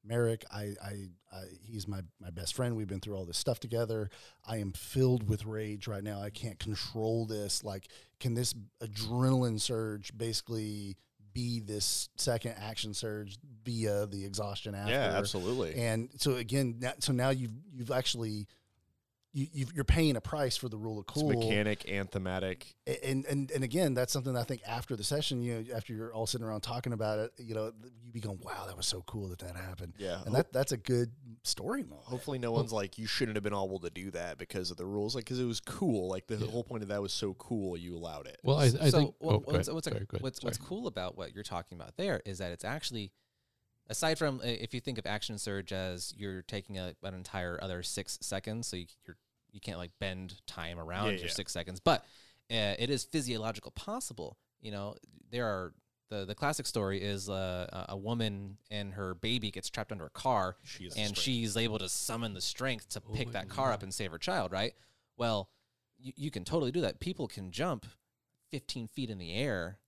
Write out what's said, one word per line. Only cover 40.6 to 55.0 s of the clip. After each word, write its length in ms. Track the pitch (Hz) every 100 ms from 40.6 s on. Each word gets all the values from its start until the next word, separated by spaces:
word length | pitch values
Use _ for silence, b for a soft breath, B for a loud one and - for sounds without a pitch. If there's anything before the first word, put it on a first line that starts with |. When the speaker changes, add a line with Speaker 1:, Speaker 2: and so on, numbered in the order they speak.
| -
Speaker 4:
cool 200 | 196 233
about 280 | - 90 -
what 160 | 85
you're 100 | -
talking 340 | 107 90 - 90
about 200 | - -
there 240 | 190 123
is 140 | - 92
that 140 | 90
it's 120 | 87
actually, 480 | 104 147 - 117 98 _ _ _ _ _ _ _ _
aside 260 | - 160 160
from, 240 | 151 131
uh, 40 |
if 280 | 120 117 113
you 80 | 123
think 160 | 139 117
of 80 |
action 320 | 95 104 - 107
surge 380 | - 98 87
as 400 | 95 92 87 87 -
you're 240 | 101 92
taking 380 | - 104 92 95
a, 160 | 90 -
an 100 | 95
entire 460 | 92 90 95 87 85
other 220 | 95 90
six 340 | 87 - 95 -
seconds, 440 | - 95 104 110 117
so 100 | 92
you, 80 | 87 - -
you're, 120 | - _ _ _
you 80 | 101
can't, 180 | - 87
like, 140 | 87 -
bend 340 | 98 92 92 92 -
time 320 | - 82 85
around 280 | 80 90 107
Speaker 2:
Yeah, 60 |
Speaker 4:
your 140 | 95 87
Speaker 2:
yeah. 40 |
Speaker 4:
six 180 | - 95
seconds, 300 | 87 87 90
but, 240 | - 156 b b b b _
uh, 240 | 117 104 98
it 120 | 120
is 140 | 135
physiological 680 | - 160 123 113 110 110 -
possible. 640 | - - 214 - 113 76 - _ _
You 100 | 110
know, 260 | 101 101 -